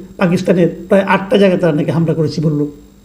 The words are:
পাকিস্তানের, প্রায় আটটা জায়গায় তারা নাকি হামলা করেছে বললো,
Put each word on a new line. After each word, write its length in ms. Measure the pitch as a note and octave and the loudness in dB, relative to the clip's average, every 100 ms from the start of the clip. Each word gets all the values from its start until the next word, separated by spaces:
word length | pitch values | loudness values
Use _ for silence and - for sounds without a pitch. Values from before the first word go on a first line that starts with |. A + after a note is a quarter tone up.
| - - | -14 -4
পাকিস্তানের, 520 | F#3 F#3 - F3+ E3 - - | 0 0 0 2 0 -2 0
প্রায় 160 | G3 | 0
আটটা 340 | G3 G3 F#3+ G3 | 2 -2 0 2
জায়গায় 240 | G3 F3+ | 2 2
তারা 120 | E3+ | 0
নাকি 180 | D3+ E3 | 0 0
হামলা 220 | D#3 D#3+ | 0 0
করেছে 280 | D#3+ D3+ - | 0 -2 -2
বললো, 300 | D#3 D3 D3 - - - | -2 -2 -4 -8 -20 -20